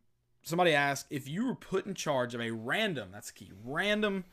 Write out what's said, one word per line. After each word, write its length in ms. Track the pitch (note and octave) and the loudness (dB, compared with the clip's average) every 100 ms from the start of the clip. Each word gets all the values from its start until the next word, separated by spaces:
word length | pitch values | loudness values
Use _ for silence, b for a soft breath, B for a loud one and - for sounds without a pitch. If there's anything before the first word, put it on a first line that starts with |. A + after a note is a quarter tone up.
| _ _ _ _ | _ _ _ _
somebody 300 | - E3+ F3+ | -4 4 6
asked, 340 | D3 C#3+ C#3 - | 6 4 0 -4
"If 160 | D3 C3 | -8 -6
you 180 | E3 B3+ | -2 -2
were 80 | |
put 320 | - - F#3 G#3 | -4 -2 -4 -2
in 80 | |
charge 400 | F#3+ D#3+ C3+ B2 | -4 0 0 0
of 60 | A#2+ | -2
a 120 | A2+ | -4
random," 560 | A2+ A#2 F3 A3 C#3 F#2+ | -4 -2 0 0 -2 -6
that's 160 | G2+ - | -12 -16
the 40 | |
key, 180 | - F#2+ F#2 | -16 -18 -14
"random 600 | A#2 D#3 G3+ G#3+ G#3 G3 F3+ | -6 -2 2 4 2 0 -4